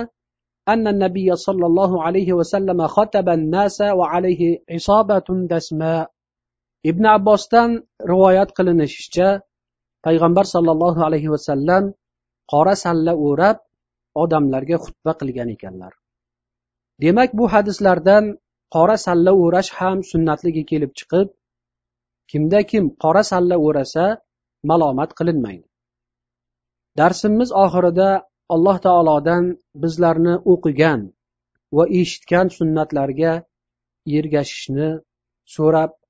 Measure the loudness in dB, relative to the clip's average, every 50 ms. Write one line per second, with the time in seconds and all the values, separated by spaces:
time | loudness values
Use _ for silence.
0 | -4 -6 _ _ _ _ _ _ _ _ _ _ _ -2 -2 0 0 0 0 0
1 | 0 -2 -2 0 0 0 0 0 -2 -4 -2 0 0 2 2 2 2 0 0 -2
2 | -2 -2 -2 -2 0 0 0 0 0 -2 -2 -2 -2 -2 0 0 -2 0 0 0
3 | 0 0 0 -2 0 0 0 0 0 -2 0 0 0 -2 -2 -2 -2 0 0 0
4 | 0 0 0 -2 0 -2 0 0 0 0 -2 -2 -6 -10 -10 -6 -2 2 2 2
5 | 2 2 0 -2 -2 -2 -4 -4 -4 -2 -4 -4 -4 -4 -6 -4 -2 -2 -2 -2
6 | -4 -6 _ _ _ _ _ _ _ _ _ _ _ _ _ _ -4 -4 -2 2
7 | 4 4 4 4 4 4 2 2 2 2 2 2 2 2 0 -4 -8 _ _ -10
8 | -4 -2 2 4 4 4 4 4 2 0 -2 -2 0 2 2 2 0 0 -4 -10
9 | -16 -8 -2 0 0 0 0 -2 -6 _ _ _ _ _ _ _ _ _ _ _
10 | -2 0 0 2 2 2 4 2 0 0 0 0 0 0 0 2 0 0 0 0
11 | -2 -2 -2 -2 -2 -4 -4 -4 -4 -4 -4 -2 0 0 0 0 0 -2 -6 -12
12 | _ _ _ _ _ _ _ _ _ -2 0 2 2 2 2 0 -2 -2 -2 0
13 | 0 0 0 0 0 -2 0 2 2 0 0 -2 _ _ _ _ _ _ _ _
14 | _ _ _ -4 -2 0 0 0 0 0 -2 -4 -4 -4 -4 -4 -6 -10 -16 -8
15 | _ -6 -6 -6 -8 -8 -8 -8 -8 -8 -10 -12 -14 -16 -16 -18 -18 -20 -20 _
16 | _ _ _ _ _ _ _ _ _ _ _ _ _ _ _ _ _ _ _ _
17 | 0 2 2 2 2 0 0 0 -2 2 2 2 0 0 -4 -2 0 0 0 2
18 | 4 4 4 4 4 2 -4 -12 _ _ _ _ _ _ 0 2 2 4 2 0
19 | 0 0 0 2 4 4 4 4 4 2 2 0 -2 -4 -8 -6 -4 -4 -4 -4
20 | -6 -6 -4 -2 0 0 -2 -2 -4 -4 -4 -4 -4 -4 -4 -4 -4 -4 -6 -12
21 | -10 -4 -2 -2 -2 -2 -6 _ _ _ _ _ _ _ _ _ _ _ _ _
22 | _ _ _ _ _ _ -4 -4 -2 2 2 2 0 0 0 0 0 -2 -2 _
23 | -2 2 2 2 2 0 0 0 0 2 2 2 2 0 0 -2 -4 -4 -2 -2
24 | -2 -2 -2 -4 _ _ _ _ _ _ _ _ -4 0 0 2 2 0 0 -2
25 | -4 -6 -6 -4 -4 -2 -2 -2 -4 -6 -10 -14 -20 _ _ _ _ _ _ _
26 | _ _ _ _ _ _ _ _ _ _ _ _ _ _ _ _ _ _ _ 0
27 | 0 0 0 0 -2 0 0 0 0 0 2 2 2 2 2 2 0 2 2 2
28 | 2 2 0 -2 -4 _ _ _ _ -4 0 2 2 2 2 2 2 2 4 4
29 | 4 4 2 2 0 0 0 0 0 -2 -4 -8 _ _ _ -8 -6 -6 -2 0
30 | 0 0 2 2 2 0 0 0 2 2 0 2 2 -2 0 0 0 0 0 -2
31 | -6 -8 -14 _ _ _ _ _ _ _ _ _ _ _ 0 0 0 2 2 0
32 | -2 -2 -4 -10 -6 -2 0 0 0 0 -2 -4 -4 -2 -2 -2 -4 -4 -4 -4
33 | -4 -4 -4 -2 -2 -2 -2 -4 -8 _ _ _ _ _ _ _ _ _ _ _
34 | _ -4 -4 -4 -2 -2 -2 -4 -4 -4 -8 -14 -12 -8 -6 -4 -4 -4 -6 -8
35 | -12 _ _ _ _ _ _ _ _ _ -8 -2 0 2 2 2 0 -2 -6 _
36 | _ _